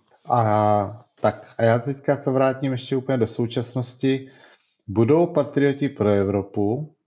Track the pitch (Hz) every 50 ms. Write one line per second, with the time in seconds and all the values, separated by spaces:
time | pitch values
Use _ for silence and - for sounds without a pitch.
0 | _ _ _ _ _ - 123 120 113 107 104 107 107 104 104 104 101 104 110 -
1 | - _ _ _ - - - - - - - - 117 113 113 123 117 143 135 135
2 | - - 143 135 - 147 127 131 131 135 131 131 143 135 131 120 - - 139 131
3 | 127 135 135 123 113 104 - - 120 113 - 131 117 - - 131 120 - - -
4 | - 135 135 131 135 131 - - - - _ _ _ _ _ _ _ - 98 104
5 | 117 113 147 165 170 170 170 156 139 - - 139 139 143 135 139 143 139 - -
6 | 104 104 101 101 98 95 98 101 95 - - 107 101 101 113 143 156 151 _ _
7 | _